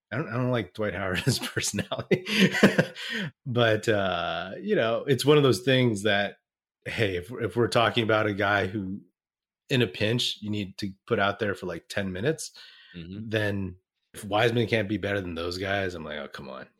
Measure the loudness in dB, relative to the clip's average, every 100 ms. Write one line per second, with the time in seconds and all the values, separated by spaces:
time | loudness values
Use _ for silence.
0 | _ -6 -4 -2 0 -2 -2 -4 -4 -4
1 | -2 -2 0 -2 -4 -6 -4 -4 -4 -8
2 | -2 -2 0 2 2 6 4 4 0 -6
3 | -8 -6 -6 -8 -4 2 4 4 2 0
4 | 0 0 -2 -4 -6 -8 0 2 2 0
5 | 2 2 6 6 6 4 4 4 4 2
6 | 2 2 0 -6 _ _ _ _ -10 -2
7 | 0 0 -6 -6 -2 0 2 4 4 2
8 | 2 2 2 0 2 2 0 -2 -6 -8
9 | -12 _ _ _ _ _ -2 0 0 0
10 | 0 0 -2 -4 -6 -4 -6 -6 -10 -10
11 | -2 0 2 0 -2 -2 -6 -8 -6 -6
12 | -4 -2 -2 -2 -6 -16 -20 -20 -18 -14
13 | -12 -10 -4 0 0 -2 -4 -8 _ _
14 | _ -16 -2 2 4 4 2 0 0 -2
15 | -2 -2 -4 -6 -6 -4 -2 -2 -2 -4
16 | -8 -10 -10 -12 -14 -14 -16